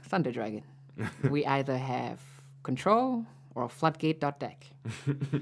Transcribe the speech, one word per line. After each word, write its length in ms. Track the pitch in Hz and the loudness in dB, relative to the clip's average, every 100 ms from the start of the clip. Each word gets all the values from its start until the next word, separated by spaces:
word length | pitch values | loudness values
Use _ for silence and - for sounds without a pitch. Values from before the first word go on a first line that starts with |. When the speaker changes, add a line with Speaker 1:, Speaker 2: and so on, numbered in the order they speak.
Speaker 1:
Thunder 300 | - - 131 | -2 0 0
Dragon. 300 | 117 107 107 - - - - | 0 -4 -4 -10 -18 -20 -6
Speaker 2:
<laughs> 340 | 104 - 135 | -6 0 0
Speaker 1:
We 140 | 143 | 2
either 320 | 135 139 135 127 | 2 2 2 0
have 440 | 131 123 120 113 - - - - | -2 -4 -4 -8 -14 -20 -20 -12
control, 640 | - 127 190 226 262 240 226 - - | -4 0 4 4 4 0 -4 -12 -12
or 140 | - 120 | -4 -4
floodgate 520 | - 160 156 160 160 | 2 2 2 0 2
dot 180 | 143 139 | 0 -2
deck. 260 | 120 - - - 117 - 139 | -8 -10 -20 -12 -10 -4 -2
Speaker 2:
<laughs> 80 | 139 139 147 | -2 -2 -2